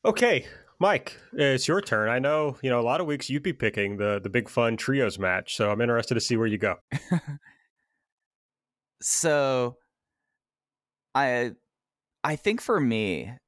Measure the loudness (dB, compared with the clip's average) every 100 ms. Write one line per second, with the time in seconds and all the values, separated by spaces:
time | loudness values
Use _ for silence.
0 | 0 2 2 2 -2 -20 -20 _ 2 2
1 | -4 -18 -12 0 2 2 0 -2 0 0
2 | 0 0 0 0 -2 -2 0 0 2 0
3 | -2 -4 -4 -4 -4 -2 -2 0 -2 0
4 | 0 0 0 -2 0 0 2 0 0 2
5 | 0 0 0 0 -2 -2 0 2 2 0
6 | 0 -2 0 0 0 0 -2 -2 _ -8
7 | -2 -2 -2 -14 -16 _ _ _ _ _
8 | _ _ _ _ _ _ _ _ _ _
9 | -4 0 2 2 2 0 -2 -6 _ _
10 | _ _ _ _ _ _ _ _ _ _
11 | _ 0 2 2 -2 -6 _ _ _ _
12 | _ _ -6 -2 -2 -2 0 2 2 0
13 | 0 -2 -6 -14